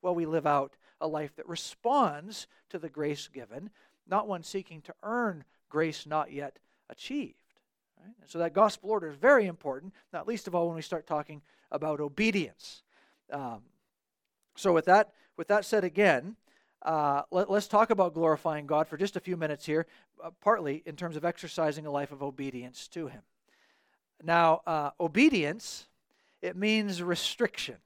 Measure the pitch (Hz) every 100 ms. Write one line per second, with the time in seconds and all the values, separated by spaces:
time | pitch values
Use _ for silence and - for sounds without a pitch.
0 | 180 175 165 160 147 143 139 _ _ _
1 | 160 151 147 - - 170 - - 226 277
2 | 220 147 180 214 - _ _ 185 156 139
3 | 151 143 - - 117 117 202 _ _ _
4 | _ 190 214 185 160 196 185 160 151 170
5 | 208 233 233 170 - _ _ 151 160 151
6 | 147 156 147 139 143 - _ _ _ -
7 | - 285 269 - _ _ _ _ _ _
8 | 180 233 - 165 165 156 214 - 190 214
9 | 160 143 240 277 202 170 147 135 175 -
10 | _ 175 170 233 - 175 170 165 156 170
11 | 151 156 147 151 _ _ _ 143 151 151
12 | 147 139 220 202 147 - - - _ _
13 | _ _ _ 143 127 113 - _ _ _
14 | _ _ _ _ _ - 202 170 156 190
15 | 208 _ _ - 165 208 - 220 185 160
16 | 202 139 156 226 _ _ _ _ - 160
17 | 147 139 - 180 190 202 196 208 220 208
18 | 180 160 165 151 170 151 143 151 156 151
19 | 196 190 175 175 160 147 - 156 165 -
20 | _ _ 165 - - 226 156 147 170 147
21 | 175 156 170 170 165 - 160 147 151 143
22 | 143 143 139 135 139 127 127 127 - -
23 | 151 117 _ _ _ _ _ _ _ _
24 | _ _ 160 170 165 165 - 160 147 -
25 | 170 156 302 247 147 196 - - - _
26 | _ _ _ _ 180 180 208 220 208 180
27 | 175 175 - - 240 - - 117